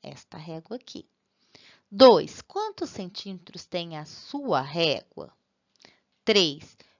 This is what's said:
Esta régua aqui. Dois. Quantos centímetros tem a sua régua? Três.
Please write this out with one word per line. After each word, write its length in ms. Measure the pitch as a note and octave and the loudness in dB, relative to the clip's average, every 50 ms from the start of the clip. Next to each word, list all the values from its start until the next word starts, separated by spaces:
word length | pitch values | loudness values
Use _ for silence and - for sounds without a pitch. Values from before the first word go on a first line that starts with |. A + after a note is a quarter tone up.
Esta 360 | - - C#3 - - _ - E3 | -18 -18 -18 -18 -20 _ -20 -18
régua 380 | D#3 E3 D#3+ D#3+ E3 - A3 | -16 -14 -14 -14 -14 -14 -16
aqui. 280 | B3+ - - - - - _ _ _ _ _ _ _ _ _ - - _ - - _ _ _ | -16 -14 -16 -18 -18 -20 _ _ _ _ _ _ _ _ _ -20 -20 _ -20 -20 _ _ _
Dois. 500 | G3+ G3 C4 B3+ G#3+ D3+ - D#3 - - | 6 8 10 10 10 8 4 -2 -10 -18
Quantos 480 | - - - G4 A4 A4 G#4 - E4 - | -16 -12 -8 -8 -8 -8 -8 -10 -10 -10
centímetros 760 | - - F#3 F3+ G3 - - G3 F#3+ F3+ - - - F3 - | -10 -12 -14 -14 -14 -14 -14 -14 -14 -16 -16 -18 -20 -20 -14
tem 320 | - - F3 E3+ E3+ D#3+ D3+ | -10 -10 -8 -8 -10 -12 -14
a 80 | D3+ | -14
sua 560 | - - - - - - C#4+ C#4+ B3 D#3+ C3 | -16 -18 -20 -16 -14 -12 -6 -2 0 0 0
régua? 680 | C3+ C#3+ D3+ E3+ E3+ D#3 C3 - - _ _ - D2 D2 _ _ _ _ _ _ _ _ _ _ - - _ _ _ _ _ _ - | 0 -2 -2 0 0 0 0 -2 -6 _ _ -16 -16 -16 _ _ _ _ _ _ _ _ _ _ -20 -20 _ _ _ _ _ _ -2
Três. 540 | - G#3 G3+ F3 D3+ C#3 D#3 - - - - - _ _ | 0 2 2 2 0 -2 -6 -14 -20 -20 -20 -20 _ _